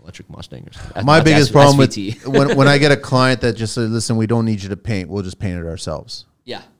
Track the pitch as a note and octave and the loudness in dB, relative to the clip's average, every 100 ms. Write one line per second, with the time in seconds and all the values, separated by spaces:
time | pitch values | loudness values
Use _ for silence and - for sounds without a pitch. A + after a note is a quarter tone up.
0 | E2+ - - - - C2 - - - - | -20 -20 -20 -20 -18 -20 -20 -18 -14 -4
1 | B2 D#3+ D#3 D#3 B2+ C#3 C#3+ C#3 C3 G#2 | 2 4 4 4 4 6 6 6 2 0
2 | G2 A2+ B2+ C#3 C#3 C#3+ C3+ C#3+ D3 C#3 | -10 -10 -2 0 2 4 4 4 4 2
3 | - B2+ C3 B2+ B2 A2 A2 - A2+ A2+ | 0 0 0 0 -2 -4 -6 -4 -4 -4
4 | - A2+ G#2+ A#2 A2+ G#2+ F#2+ F#2+ - G2+ | -2 -2 0 0 0 -4 -6 -10 -6 -6
5 | E2+ G2 F#2 - G#2 F2 E2 D#2+ - D2 | -6 -8 -8 -8 -8 -6 -8 -10 -10 -10
6 | - - - _ - A2 - | -12 -18 -20 _ -16 -16 -16